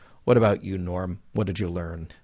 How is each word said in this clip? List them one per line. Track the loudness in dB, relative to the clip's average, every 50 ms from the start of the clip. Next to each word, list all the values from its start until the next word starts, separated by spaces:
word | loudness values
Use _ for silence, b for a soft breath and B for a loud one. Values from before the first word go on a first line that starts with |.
| b b b b b
What | 4 6
about | 6 6 6 4 2 -2
you, | -4 -6 -4
Norm? | -4 -4 -4 -4 -4 -6 -6 -8 -12 -6
What | -4 -4 -2
did | -2 -2 -4
you | -4 -4
learn? | -4 -6 -6 -6 -8 -10 -12 -14 -16 -20